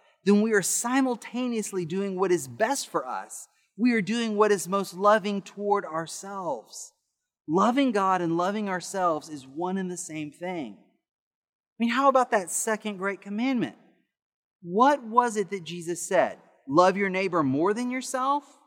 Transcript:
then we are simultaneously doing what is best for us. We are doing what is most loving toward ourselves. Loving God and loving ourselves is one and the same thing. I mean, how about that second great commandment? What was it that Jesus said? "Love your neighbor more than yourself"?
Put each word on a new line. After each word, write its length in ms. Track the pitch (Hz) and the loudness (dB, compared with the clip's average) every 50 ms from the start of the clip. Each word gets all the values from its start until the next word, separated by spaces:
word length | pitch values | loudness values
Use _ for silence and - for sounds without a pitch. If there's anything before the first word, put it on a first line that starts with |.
| _ _ _ _ _ | _ _ _ _ _
then 180 | 190 208 208 | 4 6 6
we 100 | 214 226 | 6 4
are 100 | 214 202 | 2 2
simultaneously 1200 | 165 - - - - 240 254 277 269 254 240 - - - - 240 254 247 240 220 208 - 202 190 175 | 2 0 -2 -2 -2 0 2 2 2 2 -2 -4 -8 -10 -6 -4 -4 -2 -2 -4 -4 -4 -4 -6 -4
doing 300 | 147 175 190 202 196 185 | -4 -4 -4 -4 -4 0
what 160 | 180 196 185 | 0 2 2
is 160 | 180 165 139 | 2 0 0
best 400 | 131 120 117 220 233 277 269 - | -8 -2 -2 0 0 0 -4 -6
for 220 | - - 160 127 127 | -4 -4 -4 -4 -4
us. 400 | 110 95 98 - - - - _ _ _ _ _ _ | -8 -8 -10 -12 -16 -18 -18 _ _ _ _ _ _
We 160 | - 226 247 | 0 2 2
are 100 | 240 226 | 2 2
doing 340 | 185 160 220 240 233 220 208 | 0 -2 -2 -2 -2 -2 2
what 160 | 202 214 214 | 2 4 4
is 160 | 208 185 156 170 | 4 2 0 -2
most 260 | 190 196 196 - 170 | -2 -2 -2 -4 -6
loving 480 | 180 196 208 214 220 180 208 202 196 | 2 4 6 6 6 4 0 -4 -4
toward 420 | - - - 196 208 202 202 202 190 | -6 -8 -12 -6 0 0 0 0 0
ourselves. 1080 | 160 151 160 165 156 - - - 196 202 196 185 160 139 113 - - - - - - _ _ _ _ _ _ _ _ _ _ _ - | -4 -6 -6 -6 -6 -10 -12 -12 -10 -10 -8 -6 -6 -6 -6 -8 -16 -18 -18 -18 -18 _ _ _ _ _ _ _ _ _ _ _ 0
Loving 440 | 151 185 196 233 240 277 277 262 | 2 4 4 4 4 2 2 2
God 280 | 208 208 196 190 185 185 | 2 2 2 2 2 2
and 160 | 175 165 165 | 2 0 0
loving 320 | 170 175 190 202 220 214 196 | 0 0 0 -2 -2 -4 -4
ourselves 640 | 185 175 - - - 190 180 170 156 151 - 160 | -4 -6 -6 -8 -4 0 0 0 0 -2 -6 -10
is 180 | 156 143 127 131 | -14 -14 -14 -12
one 300 | 135 151 175 185 190 190 | -8 -6 -4 -4 -2 -4
and 120 | 190 180 | -4 -4
the 60 | 180 | -6
same 340 | 170 - - 156 156 151 147 | -8 -10 -10 -10 -10 -10 -10
thing. 460 | 139 _ 170 185 185 170 135 110 98 - | -10 _ -8 -6 -6 -6 -8 -10 -12 -18
I 960 | _ _ _ _ _ _ _ _ _ _ _ _ _ _ _ _ _ _ _ _ | _ _ _ _ _ _ _ _ _ _ _ _ _ _ _ _ _ _ _ _
mean, 100 | 226 233 | -2 0
how 180 | 233 254 277 277 | 0 4 4 6
about 220 | 262 262 247 - | 6 6 4 4
that 200 | 240 208 180 160 | 2 0 0 -2
second 480 | - - - 226 214 208 - 214 202 180 | -6 -4 -2 -2 -4 -2 -4 -8 -8 -4
great 240 | 185 196 196 190 | -4 -6 -6 -6
commandment? 540 | - 202 202 214 240 269 269 233 170 110 92 _ _ _ _ _ _ _ _ _ _ _ _ _ _ _ _ _ | -10 -8 -4 -2 -2 0 0 0 0 -2 -4 _ _ _ _ _ _ _ _ _ _ _ _ _ _ _ _ _
What 440 | - 170 175 208 247 277 302 285 240 | -12 -4 2 4 4 4 4 0 -4
was 320 | 220 220 247 240 240 208 | 0 2 2 2 2 -2
it 140 | 214 196 170 | -4 -4 -4
that 120 | 202 190 | -6 -10
Jesus 420 | 160 151 175 175 165 165 175 - - | -8 -10 -10 -8 -6 -6 -8 -8 -4
said? 360 | - 190 170 135 104 90 - _ _ _ _ _ | 2 2 2 2 2 -2 -10 _ _ _ _ _
"Love 300 | - 135 165 180 190 185 | 2 4 6 6 6 4
your 120 | 196 202 196 | 2 -2 -2
neighbor 360 | 185 190 196 190 170 170 147 | 0 -2 -2 0 0 0 2
more 280 | 131 131 143 165 196 | 2 2 2 2 0
than 200 | 208 233 247 247 | 0 -2 -4 -6
yourself"? 640 | 247 262 254 - - 254 254 269 285 285 285 _ _ _ _ | -6 -8 -8 -6 -4 -2 0 0 -2 -2 -4 _ _ _ _